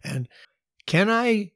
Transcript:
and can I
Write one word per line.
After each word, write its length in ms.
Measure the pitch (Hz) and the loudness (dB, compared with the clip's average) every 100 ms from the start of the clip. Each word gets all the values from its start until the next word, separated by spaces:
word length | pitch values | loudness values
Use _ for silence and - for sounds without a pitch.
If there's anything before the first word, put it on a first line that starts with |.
and 260 | 143 131 120 - - _ _ _ - | -10 -8 -8 -12 -20 _ _ _ -2
can 240 | 160 208 | 0 2
I 420 | 226 240 220 190 | 2 2 0 -2